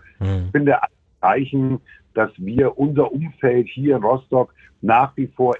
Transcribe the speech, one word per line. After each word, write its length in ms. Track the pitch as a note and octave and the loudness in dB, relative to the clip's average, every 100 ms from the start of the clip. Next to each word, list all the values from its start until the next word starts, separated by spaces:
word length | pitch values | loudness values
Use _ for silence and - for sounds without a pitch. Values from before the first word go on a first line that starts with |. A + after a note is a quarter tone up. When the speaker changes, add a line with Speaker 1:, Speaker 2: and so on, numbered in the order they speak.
| - - | -10 -8
Speaker 1:
Mhm. 280 | F#2+ F#2+ F2+ | -4 -4 -2
Speaker 2:
ich 40 | |
finde, 320 | C#3+ C#3+ C3 | 0 2 0
ein 60 | - _ _ _ | -2 _ _ _
Zeichen, 580 | F#2+ A#2 C3+ C3+ C3 C3 - - _ | 0 0 -2 -2 -2 -4 -8 -20 _
dass 180 | A2 G#2+ - | -4 -4 -6
wir 420 | F#2 A#2+ B2+ - | -4 0 0 0
unser 360 | C#3+ C#3+ B2 | 0 0 0
Umfeld 540 | C#3 D#3+ - C3 B2 A2+ | -2 -8 -4 0 0 0
hier 260 | - C#3+ C3 | -2 0 0
in 80 | |
Rostock 500 | G#2 C3 - C3 B2 _ _ _ | 0 -2 0 -2 -2 _ _ _
nach 340 | G2 A#2 C3+ - | 0 2 2 -4
wie 120 | C3 | -6
vor, 280 | - B2+ | -2 0